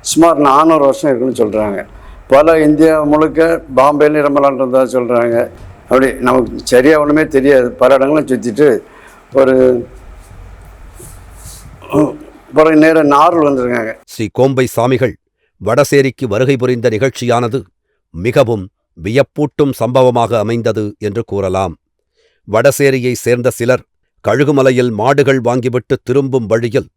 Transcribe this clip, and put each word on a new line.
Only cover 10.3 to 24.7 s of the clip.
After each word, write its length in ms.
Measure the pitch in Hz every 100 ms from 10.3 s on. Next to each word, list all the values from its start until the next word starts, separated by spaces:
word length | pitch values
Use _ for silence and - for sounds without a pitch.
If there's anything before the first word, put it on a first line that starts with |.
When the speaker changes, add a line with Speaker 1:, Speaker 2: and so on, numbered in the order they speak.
| - - - - - - - - - - - - - - - - - 139 - - - -
Speaker 1:
பிறகு 220 | 131 156 156
நேரா 260 | 160 160
நாரூர் 460 | 147 143 165 170 147
வந்திருக்காங்க. 460 | 135 123 117 110 - _
Speaker 2:
ஸ்ரீ 220 | - 104
கோம்பை 360 | - 135 131 127 -
சாமிகள் 380 | 123 127 123 - _ _ _ _ 95
வடசேரிக்கு 640 | 123 143 143 135 - 127
வருகை 300 | 101 127 135
புரிந்த 320 | 127 123 117
நிகழ்ச்சியானது 720 | 107 135 - 120 117 120 107 - _ _ _ _
மிகவும் 600 | 82 107 135 120 110 95 _ _ -
வியப்பூட்டும் 680 | 85 127 - - 147 - 143
சம்பவமாக 680 | 127 117 131 127 120 117 117
அமைந்தது 580 | 104 117 113 110 104 -
என்று 240 | 104 101
கூறலாம். 520 | 113 98 95 92 95 78 _ _ _ _ _ _ -
வடசேரியை 600 | 107 139 - 139 135 123
சேர்ந்த 380 | 117 117 123 120
சிலர் 340 | - 120 127 _ _ _ _ -
கழுகுமலையில் 640 | 120 143 139 131